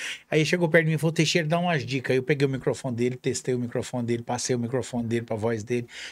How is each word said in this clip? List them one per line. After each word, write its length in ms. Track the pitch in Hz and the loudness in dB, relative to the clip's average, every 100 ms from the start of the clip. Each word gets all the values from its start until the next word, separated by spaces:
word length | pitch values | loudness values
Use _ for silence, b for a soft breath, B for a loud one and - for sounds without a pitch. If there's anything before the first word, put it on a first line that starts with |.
| B B B | B B B
Aí 160 | 156 151 | 2 4
chegou 220 | 180 170 | 2 6
perto 160 | 160 | 6
de 60 | 160 | 6
mim 40 | |
e 40 | 156 | 2
falou, 140 | 160 | 2
"Teixeira, 360 | 160 151 180 151 | 2 2 2 2
dá 100 | 170 | 0
umas 260 | 180 160 | 2 0
dicas." 280 | 117 135 123 | -2 -2 2
Aí 60 | 131 | 2
eu 40 | |
peguei 240 | 131 147 139 | 2 2 2
o 20 | |
microfone 460 | 135 - 120 131 | 0 -2 -2 -2
dele, 220 | 113 123 127 | 0 -2 0
testei 400 | 139 117 - 123 | -4 -4 -2 -2
o 20 | |
microfone 480 | 120 127 - 127 117 | -2 -4 -4 -4 -2
dele, 160 | 117 | -2
passei 320 | 117 120 - | -2 -4 -2
o 40 | 123 | -2
microfone 480 | 117 131 107 123 117 | -2 -4 -4 -4 -2
dele 180 | 117 117 | -2 -2
pra 80 | |
voz 300 | 110 110 117 | -2 -2 -2
dele. 240 | 104 123 120 B B | -2 -4 -4 B B